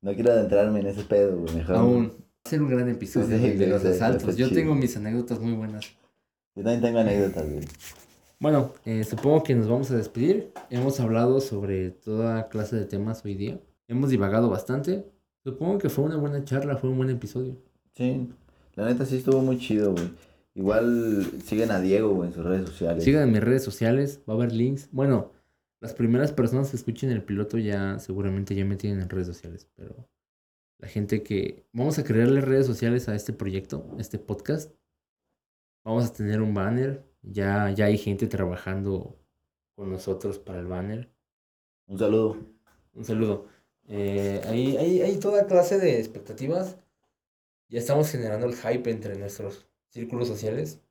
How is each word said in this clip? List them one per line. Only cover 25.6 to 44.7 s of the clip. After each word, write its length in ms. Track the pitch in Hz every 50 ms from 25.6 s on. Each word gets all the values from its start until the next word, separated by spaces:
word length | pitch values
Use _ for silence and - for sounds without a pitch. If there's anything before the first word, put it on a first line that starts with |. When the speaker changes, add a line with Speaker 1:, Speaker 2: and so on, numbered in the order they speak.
| _ _ _ _
Speaker 2:
las 140 | - 107 -
primeras 380 | - 120 113 117 123 143 147 147
personas 380 | 139 123 117 120 131 139 135
que 60 | -
escuchen 340 | 113 - - 113 - - 131
el 120 | 120 107 95
piloto 340 | - 104 98 104 104 - 117
ya 400 | 110 104 101 98 98 98 98 -
seguramente 560 | - - 92 98 98 98 95 98 98 95 101
ya 100 | 98 98
me 120 | 98 98
tienen 240 | 95 - 104 101 95 92
en 60 | 90
redes 180 | 95 95 90 90
sociales, 400 | 85 - - 85 85 - - _ _
pero 320 | - 98 101 - - 120 _ _ _ _ _ _ _ _ _ _ _ _ _ _ _
la 100 | - -
gente 340 | - 107 104 101 - 107 107
que, 440 | - 107 98 - - - - _ _ _
vamos 260 | 117 123 151 147 -
a 60 | 143
crearle 360 | - 110 110 117 123 135 139
redes 260 | 135 135 131 135 135
sociales 420 | 127 117 107 - 117 120 123 123 -
a 60 | 107
este 180 | 104 - - 110
proyecto, 540 | - - 98 92 98 95 - - 143 - - - -
este 200 | 117 - - -
podcast. 560 | - - 101 - - - 147 160 151 - _ _ _ _ _ _ _ _ _ _ _ _ _ _ _ _ _ _ _ _ _ _ _
Vamos 200 | 110 113 120 120
a 60 | 107 -
tener 300 | - 107 104 107 107 110
un 100 | 107 104
banner, 520 | 101 95 101 117 123 131 139 139 139 - _ _ _ _
ya, 480 | 101 95 101 98 98 101 104 104 101
ya 160 | 98 - 107
hay 100 | 104 107
gente 300 | 104 - 107 98 95 120
trabajando 920 | 110 - 95 95 90 87 87 - 95 95 98 98 98 95 92 - - - _ _ _ _ _ _ _ _ _ _ _ _
con 160 | - 101 95
nosotros 480 | 92 90 - - 95 95 - 104 95 -
para 220 | - - 95 90
el 60 | 87
banner. 440 | 90 90 90 92 101 107 113 123 _ _ _ _ _ _ _ _ _ _ _ _ _ _ _ _
Speaker 1:
Un 120 | _ 98 95
saludo. 380 | 110 104 110 110 110 110 110 - - - - _ _ _ _ _ _ _ _
Speaker 2:
Un 120 | - 113
saludo. 420 | 110 113 107 113 107 101 98 - - _ _ _ _ _ _ _ _
Eh, 520 | 107 101 101 98 101 101 98 101 98 101 -
hay, 300 | 104 113 120 131 135